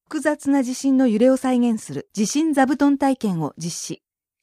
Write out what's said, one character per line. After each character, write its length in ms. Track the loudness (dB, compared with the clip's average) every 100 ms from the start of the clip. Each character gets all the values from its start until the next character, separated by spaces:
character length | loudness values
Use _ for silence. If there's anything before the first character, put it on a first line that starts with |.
| _
複 160 | -4
雑 280 | -2 -2 0
な 140 | 0
地 120 | 0 -2
震 220 | 0 2
の 120 | 2
揺 100 | 4
れ 100 | 4
を 60 | 2
再 220 | 0 0
現 260 | 0 -2
す 100 | -6
る 160 | -12 -8
地 120 | -4 -2
震 280 | 0 0
座 120 | 2 2
布 120 | 2
団 200 | 2 2
体 200 | 0 0
験 240 | -2 -2
を 120 | -4 -6
実 140 | -10
施。 320 | -10 -12 -14 _ _ _ _